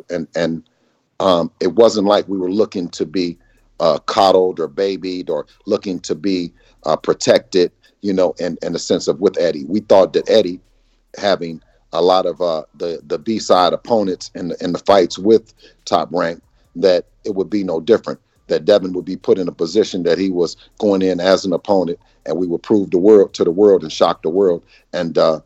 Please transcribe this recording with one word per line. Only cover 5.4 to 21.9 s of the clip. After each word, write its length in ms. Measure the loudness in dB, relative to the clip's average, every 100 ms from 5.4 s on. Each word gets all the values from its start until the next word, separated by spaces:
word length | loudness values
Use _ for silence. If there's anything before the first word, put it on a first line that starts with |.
| -8 _ -6
looking 340 | -6 -4 -8
to 140 | -6
be, 380 | -6 -4 -4 -6 -12 _ _
uh, 120 | -4 -2
protected, 760 | -2 -2 2 2 2 0 0 _ _ _
you 100 | -4
know, 220 | 0 0 -2
in, 200 | -8 -6
in 100 | -8
the 40 | -6
sense 300 | -4 -4 -2
of 120 | -2
with 180 | -2 0
Eddie. 240 | -2 -4 -6
We 140 | -4
thought 320 | 4 4 4
that 140 | 2 2
Eddie, 300 | 2 2 -4 _ _ _ _ _ -8
having 440 | -4 -2 -4 -12 _ _ _
a 100 | 0
lot 240 | 2 2 0
of, 140 | -4
uh, 240 | -4 -4 -8
the, 260 | -10 -8 -8 -8
the 120 | -8
B-side 540 | -6 -4 0 2 2
opponents 580 | 0 -2 -2 0 -4 -10
in 140 | -12 -10
the, 160 | -8
in 80 | -6
the 60 | -2
fights 380 | 4 4 4 0
with 360 | 2 2 2 _ _ _
Top 240 | -4 -4 -2
Rank, 300 | -4 -4 -6 _ _ _ -2
that 300 | 0 0 -2 _
it 100 | -8
would 160 | -6 -4
be 140 | -4
no 160 | -4 -4
different, 400 | 0 0 0 -14 _ _ -6
that 160 | -2
Devin 280 | 2 2 0
would 100 | -6
be 120 | -8 -6
put 220 | -2 -2
in 100 | -2
a 40 |
position 500 | -6 -4 0 -2 -2
that 140 | -2 0
he 120 | -2
was 260 | -2 -4 -6 _ -6
going 240 | -2 0
in 180 | 0 0
as 240 | 2 0
an 80 | 0
opponent, 460 | -4 -2 -2 -2